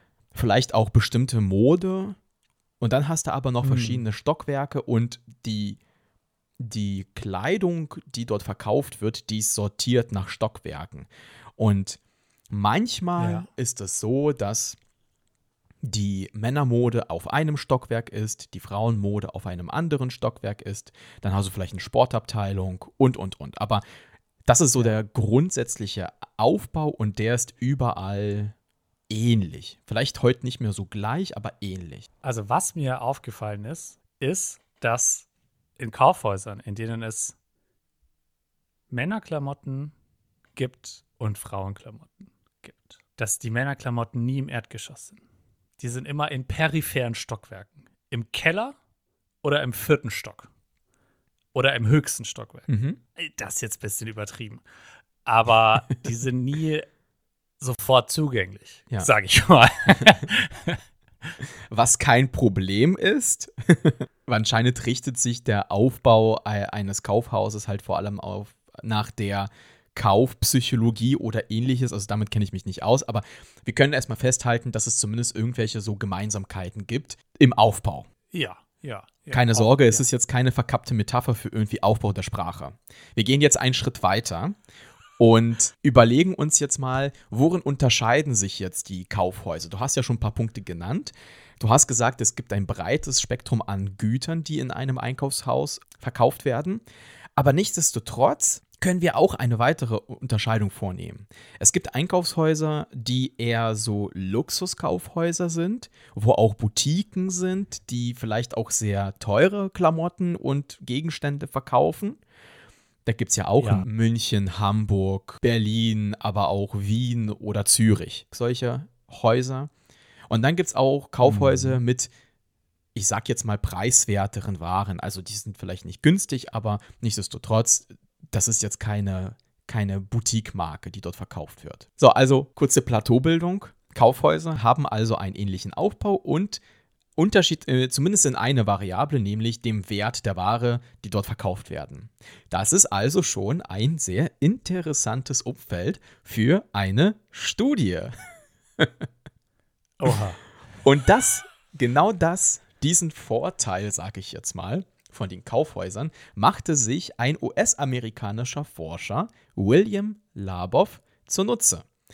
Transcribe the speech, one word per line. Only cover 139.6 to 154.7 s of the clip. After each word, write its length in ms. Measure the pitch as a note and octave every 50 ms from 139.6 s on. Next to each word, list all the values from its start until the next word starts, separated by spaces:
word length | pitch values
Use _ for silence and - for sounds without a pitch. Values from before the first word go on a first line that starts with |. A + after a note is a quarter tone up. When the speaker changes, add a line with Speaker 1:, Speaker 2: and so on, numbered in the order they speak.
| -
Speaker 1:
dem 260 | A#2 A2 G#2 F#2 -
Wert 360 | G#2+ G2+ G#2 A2+ - - - G#2+
der 80 | F#2+ F2+
Ware, 420 | F2+ G2+ A#2 A#2 A#2+ A#2+ A#2+ B2 - - _ _ -
die 60 | G2+
dort 160 | G#2+ G2+ G2
verkauft 440 | - G#2+ - - F#2+ F#2 G#2+ - -
werden. 380 | - D2 D2 - - C2+ - - _ _ - - - - _ _
Das 220 | - F2+ G#2 -
ist 140 | - F#3+ -
also 380 | - G2+ G2 G#2+ C3+ D3 F#3 E3+
schon 380 | - - G2 F#2+ G#2 C3+ F3
ein 360 | - - F2+ G2+ A2+ C#3 E3 D3+
sehr 340 | - - F2+ G#2+ D#3+ - - -
interessantes 1040 | C#3 E3 A#3 B3+ - - F3+ F#3 D#3+ D#3 D3 - - A2 A2+ C3 C3 - C3 -
Umfeld 580 | - A#2+ - - - - - F2 F2+ A#2 G3 - _ - - _ _
für 400 | - - A2+ G#2+ B2+ E3+ G#3 - _
eine 440 | - G2+ G2 F#2+ G2 A#2 D#3+ G#3 A3 - _ _
Studie. 680 | - - - - - - A3+ C#4 D4 G#3+ B2+ F#2+ F2 D#2+ - - A#2+ - - - - - _ _ _ _ _ _ _ -
<laughs> 100 | C#3+ - - - - - _ _ - - - _ _ _ _ _ _ _ _ _ _ _ _ -
Speaker 2:
Oha. 320 | C3 B2+ A2 G#2 G#2+ F#2+ F2 - - - - - - - - - -
Speaker 1:
Und 240 | C#3 C#3 D3 C3 -
das, 340 | G3 B3+ - - - - - - - _ _ _ -
genau 380 | - C3 A#2+ B2 D3+ E3+ G#3+
das, 500 | G#3+ E3+ E3 E3 F3 F#3+ - - - - _ _ _ _ -
diesen 280 | D#3 E3+ - F3 D#3+
Vorteil, 800 | - - - - A2+ A#2 - - - - - A2 F#2 F#2+ G#2 G#2
sag 260 | - - - F#2+ - F#2+
ich 140 | F#2 -
jetzt 240 | - - - - -
mal, 300 | F2 F2 F#2+